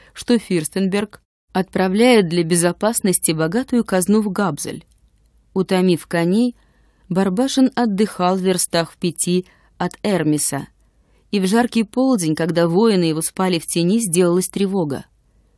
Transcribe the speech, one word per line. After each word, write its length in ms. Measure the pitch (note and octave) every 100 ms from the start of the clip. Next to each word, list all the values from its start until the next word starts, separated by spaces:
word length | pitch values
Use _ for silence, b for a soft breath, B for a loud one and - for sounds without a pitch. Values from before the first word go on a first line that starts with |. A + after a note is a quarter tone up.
| b
что 260 | b - A#3+
Фирстенберг 840 | - F3+ D#3 - G3 G3+ G#3+ - _ _ _
отправляет 760 | - F#3 - F#3+ F#3+ A#3+ A#3+ F3+
для 140 | E3+
безопасности 880 | E3 F3 F3 E3+ G#3 A#3 G3+ F3+ -
богатую 540 | D3 D#3+ G3 C4 B3 A3
казну 340 | F#3 F#3 G#3+
в 100 | G#3
Габзель. 540 | F#3 G3+ D3 - - - _ _ _ _ _ _
Утомив 520 | - F#3 F#3 F#3 E3 -
коней, 480 | F3 E3+ G3 B3 - _ _ _ _ -
Барбашин 640 | F3 G3 F#3 C4 - C4
отдыхал 600 | - A#3+ F#3+ G#3 - F3+ F#3+
в 60 |
верстах 500 | F#3 F3+ - E3+ E3
в 60 | -
пяти 480 | F3 - - F3+ F3+ b b b
от 140 | F3 -
Эрмиса. 640 | G#3 F#3 D3+ D3+ - C#3 C#3 _ _ _ _ _ _
И 100 | G#3
в 60 | F#3
жаркий 360 | A3+ A#3+ A3+
полдень, 520 | A3 - C4 B3 E3
когда 340 | D#3 E3 E3+ E3+
воины 360 | E3+ A3+ G3
его 180 | E3 D#3
спали 360 | E3 - F#3+ E3
в 80 | -
тени, 340 | - E3+ A3
сделалась 500 | A3+ E3+ F3+ F3 F#3
тревога. 560 | - G3 G3 D#3 C3 - _ _ _ _